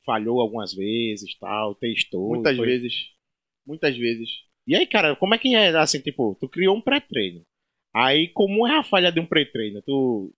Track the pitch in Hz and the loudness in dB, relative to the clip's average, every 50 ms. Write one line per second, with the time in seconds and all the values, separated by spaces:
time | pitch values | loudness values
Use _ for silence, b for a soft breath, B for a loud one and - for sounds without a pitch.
0 | _ - 117 110 107 113 120 127 117 107 107 117 104 92 92 95 95 104 113 117 | _ -2 -2 -2 0 0 0 2 0 0 -2 -4 -8 -8 -8 -6 -4 -2 -2 -2
1 | 117 113 107 101 101 92 - _ - 95 101 107 107 104 101 - - 117 110 - | -2 -2 -4 -6 -10 -14 -16 _ -8 -6 -4 -4 -4 -4 -6 -6 -6 -6 -6 -6
2 | - _ - 90 95 107 117 123 113 151 135 123 117 120 127 123 120 120 - - | -8 _ -8 -6 -4 -4 -4 -2 0 0 0 0 0 0 0 0 -2 -4 -8 -8
3 | - - _ _ _ _ _ _ _ _ _ _ _ 135 151 160 - 147 131 120 | -10 -12 _ _ _ _ _ _ _ _ _ _ _ -16 -10 -4 -2 -2 -2 -2
4 | 117 117 117 113 113 - - - - _ _ _ _ 127 151 208 359 - - 214 | -2 -2 -2 -4 -6 -10 -12 -14 -16 _ _ _ _ 0 0 0 2 2 2 2
5 | 170 151 139 - 190 190 220 226 - 262 247 220 208 180 160 160 151 143 - 143 | 2 2 0 0 0 2 2 2 2 2 4 4 4 4 4 4 2 2 0 -2
6 | 131 139 127 - 123 107 95 - - 131 - 165 185 190 196 226 - 269 277 285 | -4 -6 -4 -2 0 -2 -2 -4 -8 -8 -4 0 2 2 2 2 0 0 -2 -2
7 | - - - 123 101 92 87 85 - _ _ _ _ _ _ _ _ _ - 110 | -2 -4 -4 -2 -2 -2 -4 -10 -20 _ _ _ _ _ _ _ _ _ 0 2
8 | 127 131 139 151 165 170 - - 202 196 196 214 233 240 302 311 - - - 190 | 4 4 4 4 2 0 0 0 0 2 2 2 2 2 2 2 0 2 2 4
9 | 180 175 170 165 165 - 160 156 143 - - 113 110 104 101 101 - - 139 135 | 4 4 2 2 0 2 2 0 0 0 -2 -6 -6 -6 -6 -8 -4 -2 0 2
10 | 131 127 117 104 95 - - | 2 2 0 0 -2 -6 -12